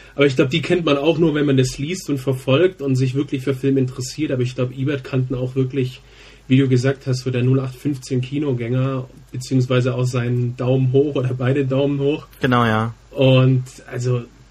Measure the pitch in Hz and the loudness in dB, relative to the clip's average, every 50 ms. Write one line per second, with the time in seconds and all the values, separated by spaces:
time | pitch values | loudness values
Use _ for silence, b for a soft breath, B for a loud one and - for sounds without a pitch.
0 | B B B 143 143 143 131 147 151 131 151 165 - - 175 180 165 147 143 139 | B B B 2 2 2 4 2 2 2 0 -2 0 0 0 0 2 2 2 2
1 | 139 160 160 147 170 160 147 151 147 143 135 131 127 127 - - 139 156 185 185 | 2 2 2 4 2 2 2 2 2 2 4 4 2 2 0 -4 -6 -6 -6 -6
2 | - - 139 131 - 143 131 127 - - 131 147 175 185 185 - 139 139 131 127 | -6 -4 -4 -2 -2 -2 -4 -2 0 2 4 4 4 2 2 -2 -2 0 0 2
3 | 131 131 123 139 147 - - 131 127 139 135 131 - 135 135 135 131 127 - - | 0 0 0 -2 -2 -2 -4 -4 -2 -4 -4 0 0 2 2 2 2 0 -2 -6
4 | 123 - - - 156 147 139 123 123 123 - - 127 127 - 135 131 143 147 135 | -10 -8 -6 -6 -4 -2 -2 -2 -2 -2 -2 -4 -4 -4 -4 -4 -4 -2 -2 -4
5 | - - - 131 127 127 131 123 127 123 127 135 131 131 139 139 127 127 - - | -4 -4 -2 -2 -2 -2 -2 -4 -4 -4 -2 -2 -2 0 0 -2 -2 -2 -4 -10
6 | - B B B B B B B B B 131 131 139 127 131 120 120 135 139 - | -18 B B B B B B B B B 4 4 4 4 2 2 2 2 0 -2
7 | - 135 127 - - 127 123 123 120 127 131 131 131 131 - - - 147 147 127 | -2 -4 -4 -4 -2 -4 -2 0 2 2 2 2 0 -4 -8 -6 -4 -4 -4 -4
8 | - - 135 123 123 - 135 143 156 143 127 120 117 117 127 127 131 135 135 131 | -6 -4 -4 -4 -4 -4 -4 -4 -2 -2 -2 -2 -2 -2 -2 0 0 -2 -2 -4
9 | 127 - - - - - - 127 127 - 135 131 127 127 127 127 123 127 123 123 | -6 -10 -14 -20 -20 -14 -12 -12 -6 -2 0 0 0 0 -2 -2 -2 -2 -2 -2
10 | 127 123 123 123 120 123 123 120 123 120 120 - 123 123 131 135 131 127 127 135 | -2 -2 -2 -2 -2 -2 -2 -2 -4 -4 -6 -4 -2 0 0 0 0 2 2 2
11 | 143 151 139 143 127 127 123 123 127 127 135 147 139 127 131 135 143 143 143 139 | 2 2 0 -2 -4 -4 -4 -2 -2 0 0 0 0 0 0 0 0 0 -2 -2
12 | 139 139 151 151 - - - - - 131 127 123 120 117 110 110 117 117 113 - | -2 -2 -2 -4 -6 -12 -10 -4 -2 0 2 2 2 2 2 0 0 -2 -6 -10
13 | _ - - 135 135 131 131 131 131 131 131 127 127 - - - - - 127 123 | _ -8 -2 2 4 6 6 6 6 4 4 2 0 -4 -10 -20 -16 -12 -8 -6
14 | 120 127 123 120 117 - - - - - | -2 -2 -2 -2 -4 -8 -16 -20 -20 -20